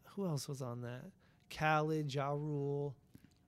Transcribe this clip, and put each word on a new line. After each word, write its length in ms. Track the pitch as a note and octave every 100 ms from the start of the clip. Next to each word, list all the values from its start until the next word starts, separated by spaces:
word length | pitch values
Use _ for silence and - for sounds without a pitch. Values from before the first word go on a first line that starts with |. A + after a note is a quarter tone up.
| -
who 120 | - F#3+
else 220 | C#3+ -
was 120 | C3+
on 200 | B2+ A#2+
that? 200 | A#2+ B2+ F3 - - - - -
Khaled, 560 | D#3 D#3 D#3 D#3 D3
Ja 180 | C#3 C#3
Rule, 600 | D3 D3+ D3 C#3+ C#3+ C#3+ B2+ - - - -